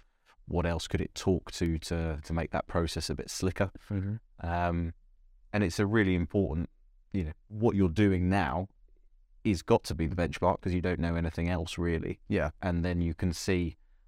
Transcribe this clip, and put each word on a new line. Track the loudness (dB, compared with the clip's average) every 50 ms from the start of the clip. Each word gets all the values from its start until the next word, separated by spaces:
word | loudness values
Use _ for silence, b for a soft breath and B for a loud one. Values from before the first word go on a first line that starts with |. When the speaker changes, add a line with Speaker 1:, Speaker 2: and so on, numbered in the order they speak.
| b b b b b b b b -10 -4
Speaker 1:
what | -2 -2 0
else | 0 -2 -2 -4 -4
could | -4 -4
it | -4 -4 -8
talk | -4 0 0 0 0 0 -4
to, | -6 -4 -2 -2 -2 -2
to, | -4 -4 -4 -2 -2 -2 -4 -6 -6
to | -4 -4
make | -4 -2 -2 -4
that | -4 -4
process | -2 -2 -2 -2 -2 -2 -4 -6 -6
a | -6
bit | -6 -8 -8
slicker? | -6 -4 -2 -2 0 0 -2 -2 -4 -8 -10 -6
Speaker 2:
Mm-hmm. | -6 -4 -4 -4 -6 -8 -10 _ _ -10
Speaker 1:
Um, | -6 -4 -2 0 0 0 0 0 -2 -4 -6 -10 _ _ _ _ -20 -20 -20 -20 -12 -4 -2
and | 0 0
it's | 2 2 0
a | 0
really | 2 4 4 4 4 4
important, | 2 2 0 0 0 0 0 0 -2 -4 -6 _ _ _ _ _ _ _ _
you | -4 -4 -4
know, | -4 -6 -12 _ -14
what | -4 0 2 2 4
you're | 4 4 4
doing | 4 4 4 4 4 4 2 2
now | 2 2 2 0 -2 -2 -4 -6 _ _ -20 -20 -20 -20 -20 -20 _ -20 _ _ _ -4 0
is | 0 0 2
got | 2 4 4 4 4
to | 0 -4
be | -2 -2 -2
the | 0
benchmark | 0 -2 -2 -2 0 2 2 2 2
'cause | 0 -2 0
you | 0
don't | 0 0 0 0
know | 0 0 0
anything | 0 -2 -2 -2 -2 -2 0
else | 0 -2 -2 -4 -4 -2
really. | 0 0 0 0 -2 -4 -8 -8 -6 -2
Speaker 2:
Yeah. | -2 0 0 -2 -4 -4 -4
Speaker 1:
And | -2 0 0 0
then | 0 0 0
you | 0 0 0
can | 0 -2 -2
see | -2 -2 -2 0 0 0 0 -2 -6 -10 _ _ -20 -20 _